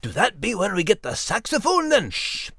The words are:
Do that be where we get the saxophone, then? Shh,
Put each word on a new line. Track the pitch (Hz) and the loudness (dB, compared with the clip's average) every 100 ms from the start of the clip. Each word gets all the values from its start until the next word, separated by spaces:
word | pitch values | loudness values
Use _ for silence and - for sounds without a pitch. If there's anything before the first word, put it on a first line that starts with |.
Do | 117 | -8
that | 139 226 180 | 0 0 0
be | 180 | -4
where | 214 196 | -2 0
we | 180 | 0
get | 170 202 | 2 0
the | 131 | 0
saxophone, | 117 - 208 - 302 277 359 311 | -6 -2 -2 0 0 2 2 4
then? | 294 135 | 2 2
Shh, | - - - - | -6 -6 -6 -10